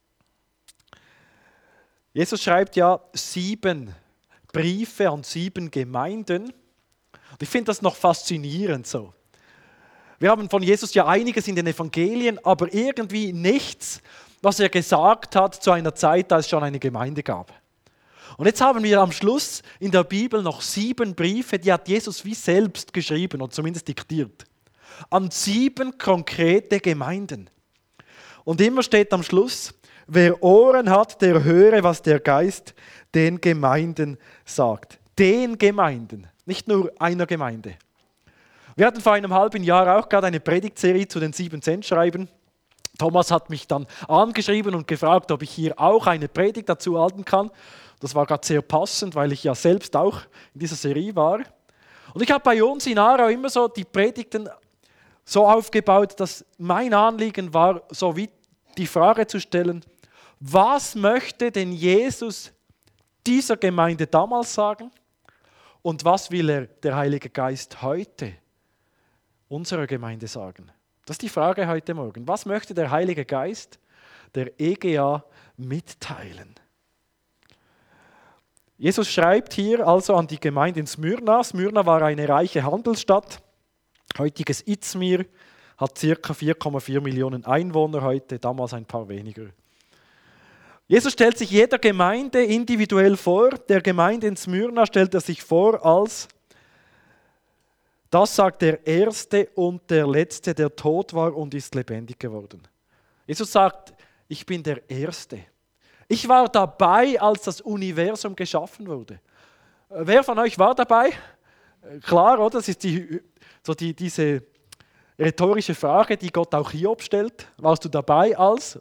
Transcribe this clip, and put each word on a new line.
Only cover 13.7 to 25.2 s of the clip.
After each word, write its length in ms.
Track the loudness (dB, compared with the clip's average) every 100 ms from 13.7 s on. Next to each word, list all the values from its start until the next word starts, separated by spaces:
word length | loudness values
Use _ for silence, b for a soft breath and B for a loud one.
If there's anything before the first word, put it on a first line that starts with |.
| -12 -14 -14 B B B B
was 200 | 0 2
er 80 | 0
gesagt 680 | 0 2 4 4 4 0
hat 200 | 0 0 0
zu 160 | 2
einer 240 | 2 0 0
Zeit, 340 | 2 2 2
da 80 | 0
es 100 | 2
schon 140 | -2
eine 160 | -2 -4
Gemeinde 460 | -6 -6 -6 -6
gab. 280 | -6 -8 -10 _ _ _ B B B B B B
Und 100 | 0
jetzt 140 | 4
haben 240 | 2 2
wir 160 | 2 4
am 100 | 4
Schluss 520 | 2 -2 -2 -4 -10 B B
in 100 | 0
der 140 | 2
Bibel 360 | 2 -4 -2 -2
noch 220 | -4 -6
sieben 540 | -8 -6 -4 -4 -6 -2
Briefe, 420 | -2 -2 -4 -2
die 140 | 0
hat 160 | 0 0
Jesus 360 | -4 -4 -12
wie 100 | -12
selbst 580 | -6 0 2 2 -4 -8
geschrieben 500 | -8 -4 -4 -4 -8
und 100 | -10
zumindest 360 | -6 -8 -8 -10
diktiert, 560 | -12 -6 -6 -6 _ -20 _ _ B B B B
an 200 | -2